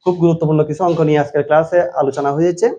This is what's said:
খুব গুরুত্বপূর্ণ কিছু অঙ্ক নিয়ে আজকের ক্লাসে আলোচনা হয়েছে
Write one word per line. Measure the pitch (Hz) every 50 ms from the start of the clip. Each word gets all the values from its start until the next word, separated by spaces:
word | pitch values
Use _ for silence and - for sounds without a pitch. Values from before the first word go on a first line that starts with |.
| _
খুব | 180 175 175 165
গুরুত্বপূর্ণ | 170 165 165 165 151 156 156 151
কিছু | 147 151 - 190
অঙ্ক | 175 170 165
নিয়ে | 160 151 151 147 147
আজকের | 147 - 147 143 143
ক্লাসে | 151 156 165 160 180 175 175 175 - -
আলোচনা | 147 135 135 151 139 143
হয়েছে | 143 147 165 180 175 175 220 240 330